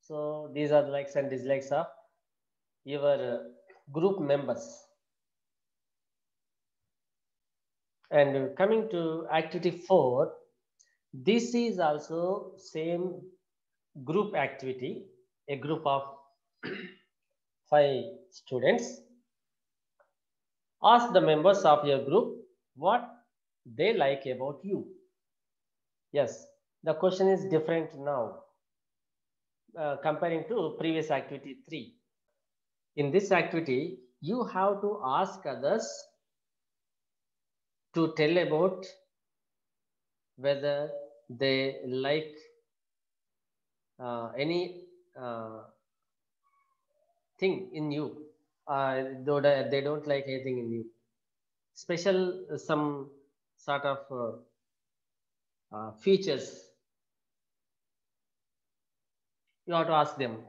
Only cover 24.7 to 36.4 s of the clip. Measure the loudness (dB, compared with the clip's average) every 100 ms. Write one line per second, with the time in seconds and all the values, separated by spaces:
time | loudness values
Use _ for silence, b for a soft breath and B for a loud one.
24.7 | -6 -6 -16 _ _ _ _ _ _ _
25.7 | _ _ _ _ 0 0 -2 -18 _ _
26.7 | _ -4 2 2 4 4 4 2 0 2
27.7 | -2 -2 -6 -4 -2 -4 -8 -20 _ _
28.7 | _ _ _ _ _ _ _ _ _ _
29.7 | -6 -4 -2 -2 0 0 -2 -2 -2 -2
30.7 | -2 -2 0 0 -2 -2 -12 -12 -18 -14
31.7 | -14 -14 _ _ _ _ _ _ _ _
32.7 | _ _ -2 2 2 4 2 4 -2 0
33.7 | 0 -2 -10 -18 _ -4 -4 -2 0 2
34.7 | 2 -2 -2 0 0 0 -4 -8 -2 0
35.7 | 0 -2 -12 -18 _ _ _